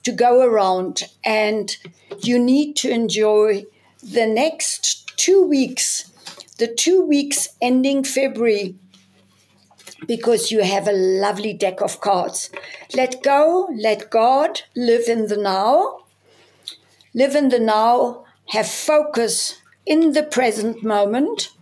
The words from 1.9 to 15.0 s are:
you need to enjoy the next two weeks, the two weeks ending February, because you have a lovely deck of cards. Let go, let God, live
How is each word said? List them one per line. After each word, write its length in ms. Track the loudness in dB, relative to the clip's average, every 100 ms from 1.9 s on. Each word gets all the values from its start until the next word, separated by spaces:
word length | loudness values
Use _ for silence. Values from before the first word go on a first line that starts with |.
| _ _ -8
you 180 | -2 0
need 380 | 4 2 2 -4
to 160 | -2
enjoy 760 | -2 -2 0 2 4 2 0 -6 _ _ _
the 240 | -6 -2 0
next 880 | 0 0 -2 -8 -6 -6 -6 -10 -4
two 260 | 2 4
weeks, 680 | 4 2 0 -2 -4 -4 -10 _ -20 -20 -20 -6
the 80 | -6
two 340 | -2 2 2
weeks 460 | 4 0 0 -4 -6 _
ending 440 | 0 2 2 0
February, 720 | -2 -2 -2 0 0 0 -4 -12 _ _ _ _ _ _ _ _ _ _ -20 -20 -8
because 440 | -4 0 0 0
you 100 | 0
have 260 | 0 0 0
a 40 |
lovely 640 | 0 2 0 0 -2 -6
deck 280 | -4 -4 -2
of 180 | -6 -4
cards. 500 | -2 0 -2 -8 -12 -14 -18 -20 -8
Let 300 | -2 -2 -2
go, 440 | 0 4 4 2 -2 -2
let 360 | -2 -2 -2
God, 500 | 0 2 2 0 -4 -12 -4
live 320 | 2 2